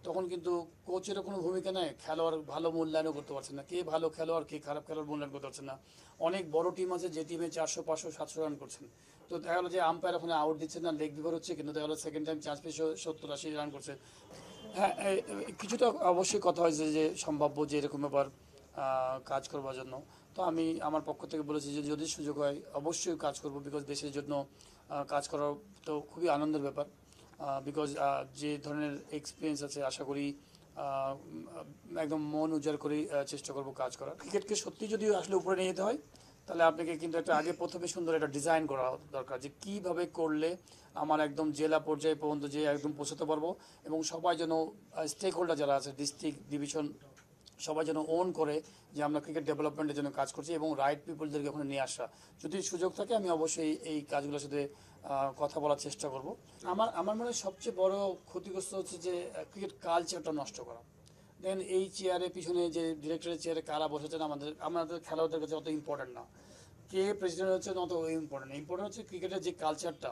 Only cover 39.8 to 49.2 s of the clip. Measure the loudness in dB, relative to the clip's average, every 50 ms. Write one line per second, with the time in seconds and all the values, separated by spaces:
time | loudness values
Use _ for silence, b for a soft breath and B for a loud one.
39.8 | -2 0 0 0 0 -2 0 0 2 2 2 4 2 2 0 -2 B B B B
40.8 | B B B -4 2 4 4 4 4 2 2 0 0 0 2 2 4 4 4 4
41.8 | 4 2 0 2 4 2 2 4 2 0 0 0 -2 -2 0 2 2 4 2 2
42.8 | 0 -2 -2 -2 -4 -6 -2 -2 0 2 2 2 2 -2 -2 B B B B B
43.8 | B -4 -2 -2 -2 -2 -4 2 4 4 4 4 2 2 2 2 2 0 -4 -12
44.8 | -20 -12 -4 -4 -4 -4 -4 0 0 0 2 2 2 2 4 2 4 4 4 4
45.8 | 2 -2 -4 -2 -4 -4 -4 -2 -4 -4 -4 -4 -8 -4 -2 -2 -2 0 0 -2
46.8 | -2 -2 -4 -8 -18 -20 -20 -20 -20 -20 -20 _ -20 -20 -14 -10 -4 -2 0 0
47.8 | 2 2 2 0 2 2 2 2 4 2 2 2 2 2 2 0 -2 B B B
48.8 | B B -4 0 0 2 2 0